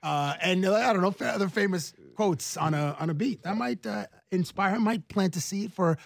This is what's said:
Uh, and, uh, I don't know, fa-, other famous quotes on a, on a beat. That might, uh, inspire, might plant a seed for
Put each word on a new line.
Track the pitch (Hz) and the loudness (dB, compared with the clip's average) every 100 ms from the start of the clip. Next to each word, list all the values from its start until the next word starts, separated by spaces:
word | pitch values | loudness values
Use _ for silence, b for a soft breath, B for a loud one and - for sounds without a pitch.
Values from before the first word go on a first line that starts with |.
Uh, | 156 147 143 156 | -4 0 0 0
and, | 175 185 190 | 0 2 4
uh, | |
I | 208 247 | 4 4
don't | 214 | 4
know, | 185 | 2
fa-, | 196 254 | 0 -2
other | 220 196 | 0 0
famous | 214 202 185 147 - - - | 0 0 0 -4 -12 -12 -2
quotes | 208 160 - - | 0 0 -2 -2
on | 156 | 0
a, | 151 147 147 | 0 0 -2
on | 160 | -4
a | |
beat. | 151 233 226 | -2 -2 -2
That | - 208 | -4 -4
might, | 247 240 226 | -2 -4 -4
uh, | 208 - - - | -6 -6 -12 -4
inspire, | 185 175 - 196 208 | -2 -2 0 0 2
might | 214 226 - | 0 0 -2
plant | - 190 175 | 0 0 0
a | |
seed | - 202 208 | -4 -4 -6
for | - 180 160 | 0 0 0